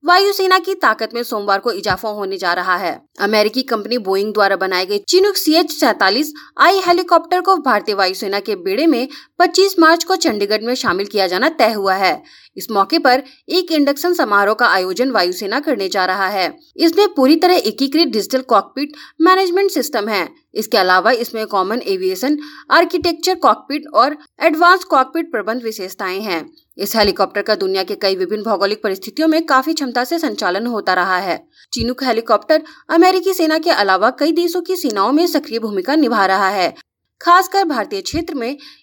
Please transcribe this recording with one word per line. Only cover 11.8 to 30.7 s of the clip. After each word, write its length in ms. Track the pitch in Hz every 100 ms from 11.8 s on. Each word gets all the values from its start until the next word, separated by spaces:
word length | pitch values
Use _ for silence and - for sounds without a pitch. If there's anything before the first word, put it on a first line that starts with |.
| 190 190
है। 260 | 190 151 - - _ -
इस 120 | -
मौके 280 | 214 196 320
पर 240 | 277 254 277 _ -
एक 220 | 339 349
इंडक्शन 420 | 320 285 285 349
समारोह 400 | 349 262 202 202
का 140 | 214 247
आयोजन 440 | 185 185 180 262
वायुसेना 480 | 226 180 180 202 233
करने 280 | 294 240 190
जा 160 | 208 185
रहा 220 | 190 190
है। 260 | 202 175 - _ -
इसमें 360 | 330 330 403
पूरी 220 | 359 262 320
तरह 200 | 359 359
एकीकृत 500 | 220 214 269 285 339
डिजिटल 340 | 220 196 262
कॉकपिट 520 | 254 220 190 - 294 - - _
मैनेजमेंट 500 | 320 370 381 349 392
सिस्टम 380 | 349 247 240 208
है। 180 | 208 165 _ _
इसके 240 | - 220 226
अलावा 340 | 185 185 190
इसमें 320 | 247 233 226 214
common 340 | 208 185 226
aviation 540 | - 190 185 185 254 294 - - -
architecture 640 | 294 339 359 339 339 349 370
cockpit 480 | 285 220 - 294 -
और 240 | - 262 302 - _
एडवांस 420 | 320 311 349 370 359
cockpit 460 | 277 262 330 330
प्रबंध 320 | 226 196 233
विशेषताएं 560 | 233 220 185 - 196 190
हैं। 240 | 214 170 156 _ _ -
इस 180 | 202 226
helicopter 460 | 208 180 190 -
का 140 | 202 214
दुनिया 280 | 190 190
के 120 | 190 196
कई 200 | 202 190
विभिन्न 280 | 180 214
भौगोलिक 400 | 214 196 196 208
परिस्थितियों 440 | 214 190 - - 320
में 180 | 311 330
काफी 280 | 262 277
क्षमता 300 | 320 269 240
से 160 | 254 339
संचालन 480 | 320 202 196 185
होता 260 | 233